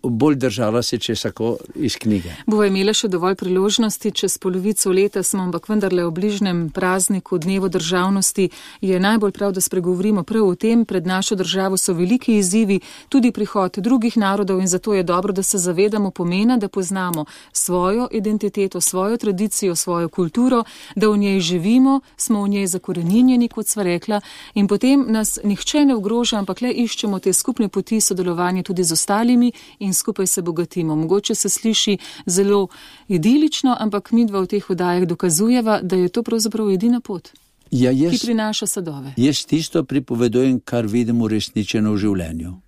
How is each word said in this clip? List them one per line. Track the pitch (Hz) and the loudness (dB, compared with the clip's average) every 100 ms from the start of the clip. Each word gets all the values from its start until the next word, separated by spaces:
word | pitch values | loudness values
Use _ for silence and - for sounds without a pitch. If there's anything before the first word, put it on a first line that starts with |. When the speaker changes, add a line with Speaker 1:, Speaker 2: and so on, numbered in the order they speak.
Speaker 1:
bolj | 135 117 147 139 | -2 2 2 2
držala | 127 104 110 117 | -2 -2 -2 0
se | 117 120 | -2 -6
česa | - 110 113 | -4 -4 -6
ko | - 113 - - | -4 -4 -4 -10
iz | - 127 - | -6 -4 -2
knjige. | 110 104 87 82 | -2 -2 -2 -8
Speaker 2:
Bova | - 214 208 | -2 2 2
imela | 190 196 | 2 0
še | 214 220 | 0 0
dovolj | 180 180 | 0 0
priložnosti, | 190 180 185 196 202 220 - 214 | -2 0 0 2 2 0 0 -4
čez | - 196 - | -2 -4 -4
polovico | 190 185 190 208 196 | -4 -2 -2 -2 0
leta | 185 202 202 | 2 2 0
smo, | 180 196 | -4 -2
ampak | 180 170 - | -4 -6 -2
vendarle | 214 196 180 | -2 0 0
ob | 170 | -2
bližnjem | 165 208 202 196 175 160 | -2 -2 0 0 0 -2
prazniku, | 185 185 190 180 196 - 180 | -2 0 0 0 -2 -2 -4
dnevu | 160 196 190 | -2 -2 -2
državnosti, | 185 160 180 185 196 185 - 180 - - - | -2 0 0 2 0 0 0 -2 -2 -20 -6
je | 190 185 | -2 2
najbolj | 196 226 202 | 2 2 0
prav, | - 202 | 0 -2
da | 190 | -2
spregovorimo | - 185 175 180 202 208 | -2 -2 0 0 0 0
prav | 151 220 | 0 0
o | 202 | 2
tem. | 180 220 233 | 2 2 2
Pred | 220 190 165 | 2 -2 -2
našo | 185 190 | -2 -2
državo | 196 180 180 190 190 | -2 -2 -2 0 0
so | - | -2
veliki | 170 180 247 - 214 | 0 2 0 2 2
izzivi, | 185 208 214 190 - - - | 2 2 2 0 -4 -20 0
tudi | 277 240 | 2 2
prihod | 208 208 214 185 - | 0 -4 0 -2 -2
drugih | 190 262 226 226 | 0 2 2 0
narodov | 196 196 196 190 | 0 0 0 0
in | 185 | 0
zato | 180 220 | 0 0
je | 196 | 0
dobro, | 180 175 202 | 2 0 0
da | 190 | -2
se | 190 202 | -2 0
zavedamo | 180 170 208 214 196 | 0 2 2 2 -2
pomena, | - 175 185 220 254 | -2 -2 2 2 2
da | 196 | 0
poznamo | 202 180 190 180 160 151 - - | -4 -4 -4 -4 -4 -8 -12 -10
svojo | - - 180 185 214 247 | -6 -2 0 0 0 -2
identiteto, | 226 202 214 208 202 190 180 | -4 -2 -2 -2 -2 -4 -2
svojo | - 180 196 233 | -4 -2 -2 -2
tradicijo, | 214 185 208 - 196 170 | -2 -2 -2 -2 -2 -2
svojo | - 175 170 | -2 -2 -2
kulturo, | - 175 240 254 247 226 - - | -2 -2 0 2 0 -2 -12 -10
da | - 214 | 0 2
v | 208 | 2
njej | 202 190 | 0 0
živimo, | 165 180 180 247 262 269 _ | 0 -2 2 4 4 2 _
smo | _ - 214 | _ -4 -2
v | 202 | 0
njej | 202 196 | -2 -2
zakoreninjeni, | 180 - 175 170 214 254 247 240 | -4 -4 -4 2 4 6 4 2
kot | - 208 | -2 -6
sva | 220 | -2
rekla, | 185 175 - 208 - - - | -2 -2 -2 -4 -6 -20 -8
in | - 202 | 0 2
potem | 202 254 277 247 | 2 4 4 2
nas | 220 214 - | 0 -2 -4
nihče | 208 196 - 302 | -2 0 2 4
ne | 285 | 4
ogroža, | 240 196 233 233 220 | 4 2 0 0 0
ampak | 196 185 | -2 -2
le | 247 | -2
iščemo | 240 233 - 214 190 | 0 0 0 -2 0
te | 190 | 2
skupne | 180 - 240 208 | 2 0 -2 -2
poti | 196 185 220 | -2 -2 0
sodelovanja | - 185 180 170 175 185 | 0 0 -2 0 0 0
tudi | 175 185 | -2 -2
z | 175 | 0
ostalimi | 160 - 202 240 247 247 - - _ | 0 0 2 4 4 4 0 -20 _
in | 196 | -4
skupaj | 185 - 202 185 | -2 -2 -2 -2
se | - | 0
bogatimo. | 175 165 170 185 160 156 | -2 -4 -4 -2 -2 -2
Mogoče | 160 196 - | 0 0 0
se | 214 202 | -4 -2
sliši | - 226 214 - 202 - - | -2 0 2 2 0 -4 -12
zelo | - 180 202 202 190 - - - - | -4 0 2 2 0 -8 -20 -20 -2
idilično, | 180 185 277 302 - 262 240 | 0 4 4 2 2 0 0
ampak | 220 202 - | -2 -4 0
midva | 233 233 196 | 2 2 0
v | 185 | 0
teh | 208 - | -2 -2
oddajah | 180 180 175 | -2 0 2
dokazujeva, | 180 170 185 175 220 247 220 208 | 0 0 0 2 2 2 2 0
da | 185 185 | 0 0
je | 180 | 2
to | 233 | 0
pravzaprav | 233 226 220 220 214 | -2 -2 -2 -2 0
edina | 185 233 240 | 2 2 0
pot, | - 180 - _ _ _ _ | -2 -12 -12 _ _ _ _
Speaker 1:
Ja, | 123 123 | 2 2
jaz, | 131 165 | 4 2
Speaker 2:
ki | 247 | 0
prinaša | 233 226 214 214 208 | 0 0 0 -2 -4
sadove. | - 165 143 135 | -4 -6 -8 -10
Speaker 1:
jaz | 131 131 139 | 0 0 0
tisto | - 156 160 165 | -2 -2 0 -2
pripovedujem, | 135 135 139 117 120 120 135 127 | -2 -4 -2 0 2 2 2 0
kar | - 120 110 | -2 -2 0
vidim | 113 117 120 | 0 0 0
uresničeno | 110 107 - - 104 113 107 | 0 -2 -2 -4 -2 0 0
v | 104 | 0
življenju. | 104 95 82 80 87 92 | 0 0 -4 -8 -10 -14